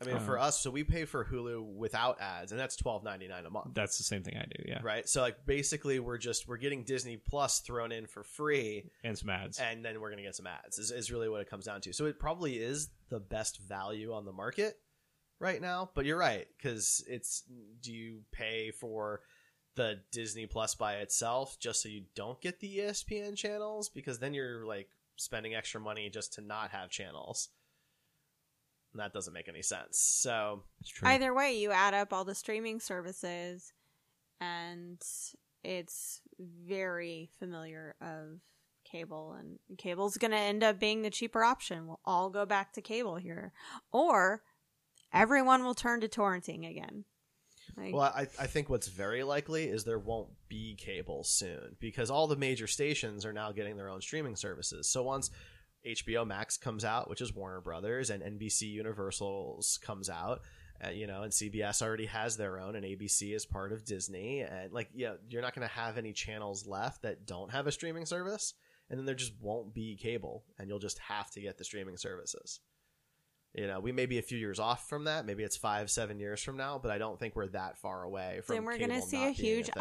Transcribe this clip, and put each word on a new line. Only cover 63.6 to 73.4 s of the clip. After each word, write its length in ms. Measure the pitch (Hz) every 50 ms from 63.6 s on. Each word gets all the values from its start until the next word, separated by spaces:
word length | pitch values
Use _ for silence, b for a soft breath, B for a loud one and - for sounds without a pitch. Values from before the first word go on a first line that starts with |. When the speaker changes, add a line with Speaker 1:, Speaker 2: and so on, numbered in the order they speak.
| 98 98
Speaker 1:
of 120 | 110 110 110
Disney, 560 | 117 101 92 90 98 95 90 101 120 139 139
and, 320 | 113 65 87 92 95 92
like, 180 | 92 120 113 -
yeah, 220 | - 127 120 113 95 82 104 117
you're 120 | 120 117
not 140 | 123 123 -
gonna 140 | 131 120 107
have 280 | - 117 113 113 110
any 160 | 120 113 110
channels 540 | 101 - - 110 110 107 104 101 98 101 101
left 360 | 98 98 98 113 139 - -
that 240 | - 107 92 - 101
don't 260 | - 92 87 98 90
have 160 | 123 139 139 147
a 40 |
streaming 340 | 143 - 165 165 160 165 165
service, 480 | 156 175 180 180 190 214 208 - - - b b b b b b b
and 80 | 131 131
then 80 | 135
there 80 | 135 131
just 200 | 127 127 117 104 -
won't 320 | 110 104 110 120 110 107
be 220 | 110 110 110 110 104
cable, 480 | 98 - 113 117 110 92 65 - 107 - _ _ -
and 100 | 98 98
you'll 120 | 104 101
just 180 | 101 95 - -
have 320 | - - 101 104 98 -
to 100 | - 104
get 180 | 101 98 92 -
the 60 | 92
streaming 320 | - - 101 95 95 90
services. 640 | 90 - 95 92 90 - - - - - - - - _ _ _ _ _ _ _ _ _ _ _ _ _ _ _ _